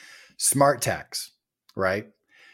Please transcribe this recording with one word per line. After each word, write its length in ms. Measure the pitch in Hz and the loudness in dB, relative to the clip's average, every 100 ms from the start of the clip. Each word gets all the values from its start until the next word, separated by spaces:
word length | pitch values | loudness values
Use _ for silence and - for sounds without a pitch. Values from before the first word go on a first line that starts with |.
| - - - - | -20 -20 -20 -4
Smart 460 | - 139 143 127 | -2 4 4 2
tax, 480 | - 85 - - - _ _ _ _ - | -2 -4 -6 -12 -12 _ _ _ _ -2
right? 320 | 95 101 107 _ _ _ - | -2 -2 -6 _ _ _ -20